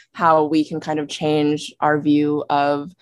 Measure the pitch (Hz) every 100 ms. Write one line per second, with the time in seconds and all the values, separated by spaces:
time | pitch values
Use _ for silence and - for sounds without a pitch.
0 | _ - 175 156 151 156 151 160 160 151
1 | 147 - 156 151 147 151 - - 151 151
2 | 147 147 147 147 - 143 143 143 147 -